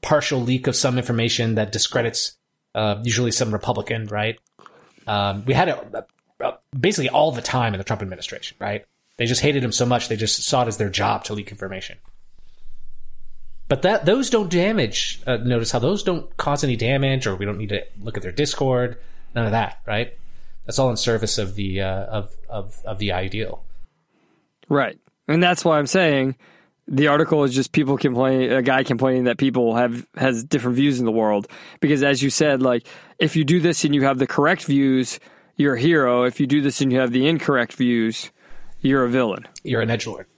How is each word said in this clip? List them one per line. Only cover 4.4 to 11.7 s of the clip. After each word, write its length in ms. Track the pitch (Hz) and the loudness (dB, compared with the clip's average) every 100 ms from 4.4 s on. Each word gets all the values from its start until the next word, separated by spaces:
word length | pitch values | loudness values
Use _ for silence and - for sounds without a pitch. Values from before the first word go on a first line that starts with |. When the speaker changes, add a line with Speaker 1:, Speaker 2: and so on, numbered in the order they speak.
| _ _ - _ _ _ - | _ _ -20 _ _ _ -4
Speaker 1:
Um, 380 | 104 101 101 | 0 0 -2
we 100 | 113 | 0
had 140 | 131 180 | 2 2
it, 100 | 139 - | -2 -6
uh, 80 | - - _ _ _ | -12 -12 _ _ _
uh, 100 | - - _ 135 | -6 -6 _ -2
basically 300 | 147 208 131 | 0 0 0
all 220 | 139 156 | 2 2
the 120 | 139 | 0
time 300 | - 131 117 | -2 0 0
in 40 | 98 | -2
the 60 | |
Trump 180 | 98 107 | -4 -6
administration, 540 | 98 92 - - - - | -6 -10 -12 -12 -14 -10
right? 240 | 208 104 - _ _ - | -6 -6 -10 _ _ -4
They 100 | 117 | 0
just 160 | 123 | 2
hated 200 | 143 143 | 2 2
him 80 | 123 | 0
so 140 | - 120 | 0 2
much, 220 | 123 - | 0 0
they 80 | 110 | -2
just 260 | 107 - | -2 -2
saw 200 | - 131 | 0 0
it 60 | 117 | 0
as 80 | 104 | 0
their 140 | 104 | -2
job 340 | 92 101 107 | 0 0 -2
to 100 | - | -4
leak 180 | 104 101 | -8 -8
information. 460 | 101 95 | -10 -10